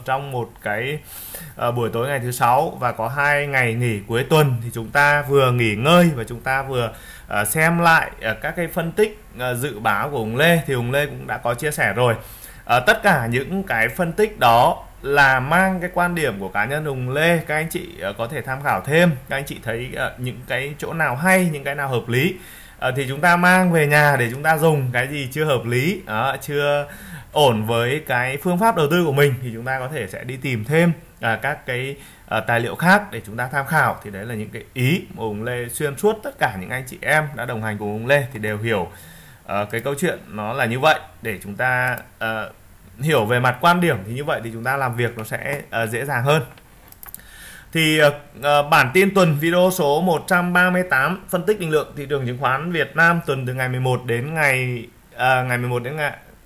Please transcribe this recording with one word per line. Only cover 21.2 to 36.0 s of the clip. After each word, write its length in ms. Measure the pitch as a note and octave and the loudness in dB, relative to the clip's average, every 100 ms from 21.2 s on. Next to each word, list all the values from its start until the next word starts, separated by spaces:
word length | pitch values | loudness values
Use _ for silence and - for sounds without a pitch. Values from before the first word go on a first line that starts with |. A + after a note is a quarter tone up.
| F3+ F#3 F3+ | 2 4 2
những 120 | D3 | -2
cái 120 | C#3 D3 | -6 -6
nào 120 | C#3 | -2
hợp 220 | A#2+ A2+ | -4 0
lý, 260 | A#2+ E3+ F#3 - - - - | 0 0 -2 -14 -20 -20 -6
ờ, 120 | B2+ B2+ | -4 -2
thì 100 | C3 | -4
chúng 140 | C#3 | 0
ta 140 | F3 F3 | 4 6
mang 360 | F3+ F#3 F#3 | 6 6 4
về 160 | E3+ D3 | 4 4
nhà 280 | D3 D3 C3+ | 6 6 4
để 120 | A#2 | 0
chúng 120 | B2+ | -2
ta 140 | D#3 D#3+ | 0 4
dùng, 320 | D#3+ D3 C3 | 4 4 0
cái 140 | A#2+ C3 | -2 -2
gì 220 | D3 B2+ | -4 -6
chưa 140 | D3 D#3 | -2 0
hợp 200 | B2+ A2+ | 0 0
lý, 360 | A#2+ D#3 G#3 - | 0 0 -2 -4
đó, 300 | G#2+ C3 C#3 | -2 -2 -4
chưa 460 | - C#3+ C#3+ C#3+ C#3+ - - D#3 - | -4 -2 0 0 -2 -12 -16 -18 -6
ổn 340 | D3+ C#3+ A2 A2 | 4 4 4 0
với 380 | A#2 A#2+ D3+ D3 | 0 0 -2 -2
cái 300 | B2 B2+ C#3 | -2 0 -2
phương 220 | F3+ F3 | -2 2
pháp 160 | A3+ E3+ | 2 2
đầu 120 | D3 | 2
tư 140 | F3 E3 | 2 2
của 60 | |
mình 220 | C#3 C#3+ B2 | 4 2 2
thì 100 | B2 | -6
chúng 120 | A2+ B2 | -10 -6
ta 140 | C3 | -6
có 80 | C3 | -6
thể 200 | D3+ G2 | -8 -8
sẽ 160 | - | -10
đi 140 | C3 C3+ | -10 -8
tìm 280 | C#3 A#2 G#2+ | -6 -6 0
thêm, 260 | D#3+ F3 D#3+ - - | 2 2 2 -8 -6
à, 200 | A#2 A2 | -2 -2
các 240 | C3+ D3+ - | -2 -6 -6
cái, 300 | B2 C3+ C#3 - - - | -6 -6 -10 -16 -20 -6
ờ, 120 | A2 | -4
tài 200 | A2 A#2 | 0 0
liệu 160 | A#2 F2+ | 0 0
khác 360 | E3+ G3+ G#3 | 4 4 2
để 100 | A#2 G#2 | -12 -12
chúng 120 | A2+ | -8
ta 120 | B2+ | -4
tham 140 | C#3 C#3 | -4 0
khảo. 340 | D#3+ B2 F#2+ | 2 2 0
Thì 80 | G#2 | -8
đấy 140 | F#2+ A2+ | -12 -8
là 100 | A2 | -8
những 140 | G#2+ | -8
cái 140 | A#2+ - | -12 -12
ý 280 | B2+ B2+ F#3 - | -2 0 0 -4
mà 140 | - | -8
Hùng 200 | A2 G#2 | -8 -6
Lê 260 | A#2+ B2 A#2+ | -6 -6 -8
xuyên 280 | - D3 | -6 -6
suốt 220 | C3 | 0